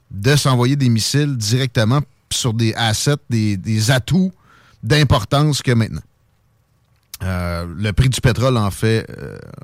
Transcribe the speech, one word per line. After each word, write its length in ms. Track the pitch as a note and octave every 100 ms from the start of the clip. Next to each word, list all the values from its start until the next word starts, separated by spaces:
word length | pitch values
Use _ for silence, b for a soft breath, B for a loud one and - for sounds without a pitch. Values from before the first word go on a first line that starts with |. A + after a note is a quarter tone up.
| b
de 260 | F#2 G#2+ D3
s'envoyer 400 | C#3+ B2+ B2 C#3+
des 140 | B2+
missiles 460 | A2+ - C#3 D3 C3+
directement 640 | G#2 B2+ C3+ - A2 C#3 C#3 _ -
sur 220 | - C3
des 200 | A2 A2+ G#2+
assets, 420 | A2+ G#2 - C#3+ -
des, 260 | A#2 G#2+ G2+
des 340 | G#2+ A2 G#2+
atouts 400 | C3 - C#3 F#3 - b b b b
d'importance 800 | A2+ D3 D3+ C#3 - C#3+ D3+ C#3
que 100 | -
maintenant. 300 | A#2 G#2+ D2+ - _ _ _ _ _ _ _ _ _ _ -
Euh, 420 | F#2 F2+ F2 E2+ F2 E2+
le 180 | G#2+
prix 160 | F#2+ C3
du 120 | B2
pétrole 360 | C3+ A#2+ B2+ B2+
en 120 | G2+
fait, 340 | - A2 A2 - -
euh, 200 | B1 G1+ G1+ -